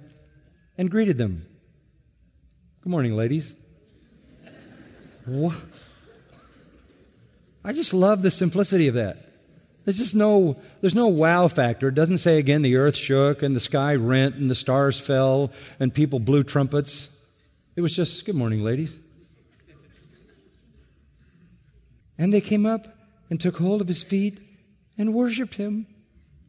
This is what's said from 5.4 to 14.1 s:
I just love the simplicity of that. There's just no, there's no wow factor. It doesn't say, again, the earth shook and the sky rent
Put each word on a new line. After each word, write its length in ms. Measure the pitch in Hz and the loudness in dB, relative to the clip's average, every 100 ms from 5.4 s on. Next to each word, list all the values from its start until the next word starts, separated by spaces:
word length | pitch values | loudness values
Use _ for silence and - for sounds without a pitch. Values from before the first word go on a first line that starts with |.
| 165 160 - - - - - - _ - _ _ _ _ _ _ _ _ _ _ _ _ | -4 -6 -14 -20 -20 -20 -20 -20 _ -20 _ _ _ _ _ _ _ _ _ _ _ _
I 80 | 185 | -8
just 220 | 277 330 | -6 -2
love 300 | 185 190 214 | 2 2 2
the 80 | 190 | 0
simplicity 580 | - 180 175 202 190 151 | 0 0 0 0 2 2
of 60 | 120 | 0
that. 200 | 104 - - _ _ _ _ _ - | -2 -6 -16 _ _ _ _ _ -6
There's 140 | 196 | -4
just 160 | 233 214 | -2 2
no, 420 | 208 208 180 131 - - | 4 4 2 0 -10 -4
there's 140 | 190 180 | 0 2
no 120 | 240 | 2
wow 400 | 165 160 175 175 | 4 4 4 2
factor. 400 | - 120 117 135 | 2 0 0 -2
It 80 | 131 | 2
doesn't 220 | 165 180 | 2 2
say, 220 | 175 156 | 2 4
again, 220 | 139 147 | 4 2
the 140 | 139 127 | 4 4
earth 220 | 143 - | 2 0
shook 440 | - 135 139 143 | 0 2 2 0
and 140 | 143 131 | -2 -2
the 60 | |
sky 340 | - 143 139 147 | -2 -2 0 0
rent 400 | 113 | 2